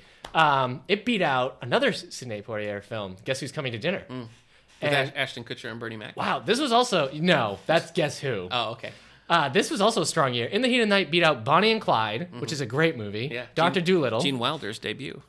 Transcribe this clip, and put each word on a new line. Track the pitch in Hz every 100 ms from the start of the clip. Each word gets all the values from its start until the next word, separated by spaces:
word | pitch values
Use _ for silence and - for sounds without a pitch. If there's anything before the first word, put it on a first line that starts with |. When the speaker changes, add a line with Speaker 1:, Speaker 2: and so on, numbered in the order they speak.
| - - -
Speaker 1:
Um, | 160 156 135 127 127 -
it | 202
beat | - 226
out | 160 127 131 -
another | 120 196 269
S-, | 165 -
Sidney | - 127 104
Poitier | 101 107 104 101
film, | - 113 98 92
Guess | - 131
Who's | 110
Coming | - 135
to | 113
Dinner? | 143 190 -
Speaker 2:
Mm. | 127
With | 113 - _ _ _ -
Speaker 1:
And | 147
Speaker 2:
Ash-, | 143 131 143
Ashton | 131 -
Kutcher | 113 123 120
and | 113
Bernie | 113 110
Mac? | 107 -
Speaker 1:
Wow, | 190 151
this | 117 240
was | 294
also, | 233 247 180 135
no, | 147 180 156 110 98 -
that's | 165 165
Guess | - 151 -
Who. | 139 104 92
Speaker 2:
Oh, | 123 110
okay. | 117 110 - - - -
Speaker 1:
Uh, | 170 143
this | 175 262
was | 285
also | 214 220
a | 160
strong | - 135
year. | 120 117
In | 202
the | 254
Heat | 247
of | 220
the |
Night | 196 151
beat | 170
out | 165 135
Bonnie | 110 160 214
and | 220
Clyde, | - 123 110 113
Speaker 2:
Mm-hmm. | 175 123
Speaker 1:
which | 135
is | 147
a | 123
great | 135 165 131
movie. | 104 104 127
Speaker 2:
Yeah. | 117 120
Speaker 1:
Doctor | - 170 170
Speaker 2:
Gene, | 170 185
Speaker 1:
Dolittle. | 127 110
Speaker 2:
Gene | 143 131
Wilder's | 123 151 107 110
debut. | 104 107 135 -